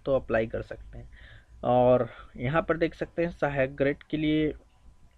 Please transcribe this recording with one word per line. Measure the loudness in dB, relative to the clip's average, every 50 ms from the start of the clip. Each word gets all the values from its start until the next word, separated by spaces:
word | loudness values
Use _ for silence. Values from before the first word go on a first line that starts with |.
| -4
तो | -2 0
apply | 0 0 0 0 0 0
कर | 0 -4 -8 -8
सकते | -10 -12 -16 -16 -16 -16 -16
हैं। | -18 -18 -20 -20 -20 -20 -20 -20 -20 _ -16 -6 0
और | 2 4 6 6 6 6 6 4 0 -6 -12 -20 -20 -12
यहाँ | -6 -4 -2 0 0 0
पर | 0 0
देख | 0 0 -2 -2
सकते | -6 -10 -8 -4 -4 -4
हैं | -4
सहायक | -2 -2 -4 -2 0 0 0 0 0
grade | 0 0 0 0 -2 -6 -8
के | -6
लिए | -2 0 0 2 2 0 0 -2 -6 -12 _ _ _ _ -20 -20 _ -20 -20 _